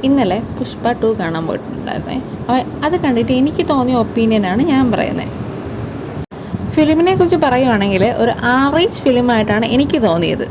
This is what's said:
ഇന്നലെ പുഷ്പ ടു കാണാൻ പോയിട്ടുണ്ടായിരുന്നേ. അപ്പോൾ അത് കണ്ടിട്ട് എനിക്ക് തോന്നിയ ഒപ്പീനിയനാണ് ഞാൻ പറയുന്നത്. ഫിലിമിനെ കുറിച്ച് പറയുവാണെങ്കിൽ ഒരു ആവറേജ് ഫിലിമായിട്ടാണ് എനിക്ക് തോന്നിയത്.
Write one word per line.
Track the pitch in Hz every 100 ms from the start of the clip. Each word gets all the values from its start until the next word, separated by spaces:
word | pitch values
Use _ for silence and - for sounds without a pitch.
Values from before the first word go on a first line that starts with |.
ഇന്നലെ | 269 277 208 190 226 -
പുഷ്പ | - - 233
ടു | 240 220
കാണാൻ | 214 165 165 165
പോയിട്ടുണ്ടായിരുന്നേ. | - - - - - -
അപ്പോൾ | - - - - 254 - - 294
അത് | 339
കണ്ടിട്ട് | 294 233 233
എനിക്ക് | 254 277 311 330
തോന്നിയ | 285 247
ഒപ്പീനിയനാണ് | 247 220 226 226 220 196 202
ഞാൻ | 320 269 262
പറയുന്നത്. | 214 - 254 - - - - - - - - - - - - - - -
ഫിലിമിനെ | - 302 311 349
കുറിച്ച് | 370 349 339
പറയുവാണെങ്കിൽ | 302 247 262 220 202 196
ഒരു | 202 - 156 -
ആവറേജ് | 233 254 277 302 359
ഫിലിമായിട്ടാണ് | - 285 247 247 226 214 214 226
എനിക്ക് | 240 285 302
തോന്നിയത്. | 214 165 160 160 123